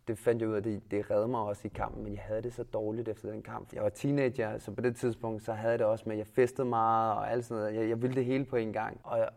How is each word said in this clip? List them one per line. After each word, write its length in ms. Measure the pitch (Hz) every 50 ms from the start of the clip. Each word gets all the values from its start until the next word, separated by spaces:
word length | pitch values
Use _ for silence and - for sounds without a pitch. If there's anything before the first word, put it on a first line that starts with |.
| _ -
Det 100 | 110 -
fandt 240 | - 120 117 113
jeg 60 | 113 110
ud 40 | 110
af, 80 | 104
det, 280 | 101 113 104 95 - -
det 200 | 101 104 101 -
reddede 180 | 107 104 110 120
mig 120 | 127 117
også 220 | 107 104 101 - -
i 40 | 104 -
kampen, 280 | - 104 - - 113 107
men 80 | 107
jeg 100 | 101 95
havde 200 | 95 110 107 110
det 100 | 110 120
så 100 | 120 120
dårligt 460 | 117 - - 107 107 107 110 117 113 110
efter 220 | 104 - - 104
den 120 | 107 107
kamp. 300 | - 110 113 113 - -
Jeg 100 | - -
var 60 | 107 104
teenager, 720 | - - - 143 143 143 135 123 - - 113 107 110 113
så 120 | - 110
på 80 | 98 -
det 160 | 117 123 117
tidspunkt, 460 | - - 123 110 - - 113 110 107
så 100 | - 117
havde 180 | 110 107 110 113
jeg 80 | 117 113
det 80 | 113
også 180 | 107 113 110 -
med, 80 | 113 110
at 40 | 107
jeg 80 | 107
festede 420 | - - 131 123 120 123 - 131 123
meget 440 | 117 113 113 113 113 113 113 110
og 180 | 104 104 101 -
alt 140 | 117 123 120
sådan 180 | 117 120 110
noget. 140 | 104 107 107 113
Jeg, 80 | 110 110
jeg 140 | 113 117
ville 140 | 123 127 127
det 80 | 135 123
hele 200 | 123 131 135 139
på 120 | 123 131
en 160 | 120 113 110
gang, 280 | 101 110 110 113 - - -
og, 140 | 107 110 113 113 - -